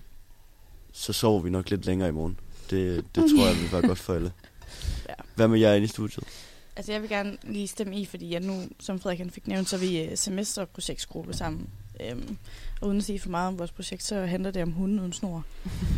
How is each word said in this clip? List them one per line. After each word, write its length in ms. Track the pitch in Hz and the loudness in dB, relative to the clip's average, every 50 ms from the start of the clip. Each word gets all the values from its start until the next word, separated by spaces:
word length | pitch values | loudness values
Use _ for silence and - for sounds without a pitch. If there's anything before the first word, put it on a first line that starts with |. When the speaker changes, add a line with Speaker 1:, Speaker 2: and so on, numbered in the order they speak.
| - - - - - - - - - - - - - - - - - - - | -20 -18 -18 -18 -18 -18 -20 -20 -20 -20 -20 -20 -20 -20 -20 -20 -20 -18 -12
Speaker 1:
så 200 | - - - 104 | -8 -6 -4 0
sover 280 | - - 113 107 98 | 4 6 6 6 6
vi 100 | 82 90 | 4 2
nok 200 | 92 92 92 - | 2 0 0 0
lidt 160 | 104 95 90 | 0 0 2
længere 220 | 92 92 92 92 87 | 2 2 2 2 2
i 40 | 76 | 2
morgen. 260 | 78 80 80 - - - - - - - - | 0 0 -2 -2 -4 -6 -10 -12 -12 -6 -2
Det, 340 | 95 95 92 90 90 - - - - | 0 2 2 2 2 0 -2 0 2
det 100 | 330 320 311 294 | 4 6 8 8
tror 100 | 285 - | 8 8
jeg 100 | 92 90 82 85 | 8 6 4 2
vil 100 | 85 92 | 2 2
være 140 | 90 - | 4 4
godt 120 | - 90 - | 4 4 2
for 160 | - - 92 | 0 0 0
alle. 180 | 82 85 90 90 | 0 0 0 -4
Speaker 2:
<laughs> 60 | - - - - - - - - - - - - - - - | -6 -14 -20 -20 -20 -18 -16 -12 -8 -4 -4 -4 -4 -6 -8
Ja. 60 | - - - - - | -12 -12 -14 -6 2
Speaker 1:
Hvad 140 | - 113 113 | 6 6 8
med 100 | 113 110 | 8 8
jer 160 | 110 107 104 | 10 10 8
inde 100 | 104 104 | 8 6
i 40 | 110 | 4
studiet? 360 | - - 110 104 - - - - - - - - - - - - - | 0 -2 -4 -4 -4 -6 -10 -10 -12 -14 -18 -18 -20 -20 -20 -16 -14
Speaker 2:
Altså, 160 | - 190 214 214 | -12 -8 -6 -4
jeg 80 | 214 214 | -4 -4
vil 80 | 220 | -2
gerne 260 | 214 202 202 202 202 - - | -2 -2 -2 -2 -4 -8 -8
lige 260 | 220 214 202 202 190 | -6 -6 -4 -4 -4
stemme 280 | - - 220 196 185 | -4 -4 -4 -4 -4
i, 80 | 208 196 | -6 -6
fordi 280 | 180 - 180 175 170 170 | -6 -8 -10 -8 -4 -4
jeg 80 | 170 | -2
nu, 220 | 185 190 190 185 185 - - - | -2 -2 -4 -4 -6 -8 -12 -12
som 200 | - - 190 185 | -8 -6 -6 -4
Frederik 180 | - 202 180 170 | -2 -2 -4 -4
han 120 | 180 180 | -4 -8
fik 160 | - - - | -10 -10 -6
nævnt, 220 | 214 196 190 190 - | -2 0 0 0 0
så 80 | - | 0
er 40 | 185 | 0
vi, 200 | 185 185 180 160 160 | 0 0 0 0 -2
øh, 140 | 160 - - | -2 -2 -2
semesterprojektsgruppe 1160 | - 208 185 190 208 - - 208 190 170 - - - - 151 - - - - 165 165 175 180 | -2 -2 -2 -2 -2 -2 -4 -4 -6 -6 -8 -8 -6 -6 -4 -6 -6 -8 -8 -8 -8 -6 -6
sammen. 340 | - 170 165 160 - - - - - - - - - | -4 -4 -4 -4 -4 -6 -8 -12 -14 -14 -14 -12 -10
Øhm, 360 | - 110 123 - - - 214 - - - - - - - - - | -8 -8 -6 -6 -6 -8 -8 -10 -12 -12 -12 -10 -8 -6 -6 -4
og 60 | - 202 | -2 0
uden 100 | 196 208 | 0 0
at 60 | 202 | 0
sige 160 | - 202 196 | -2 -4 -6
for 80 | - 190 | -4 -4
meget 200 | 175 170 180 185 | -2 -2 0 0
om 100 | 190 175 | -2 -4
vores 120 | 170 175 | -6 -8
projekt, 320 | - - 185 - 190 180 - | -8 -10 -10 -10 -8 -8 -6
så 180 | - 214 202 | -4 -2 -2
handler 300 | 185 175 180 185 190 196 | 0 0 0 0 -2 -2
det 120 | 190 190 170 | -2 -2 -2
om 80 | 170 165 | 0 0
hunden 280 | 175 190 190 208 208 | 0 0 0 0 0
uden 120 | 185 180 170 | 0 -2 -4
snor. 320 | - - 190 170 165 - - - - - - - - - - - | -4 -6 -4 -4 -6 -8 -8 -10 -8 -8 -6 -4 -2 0 0 0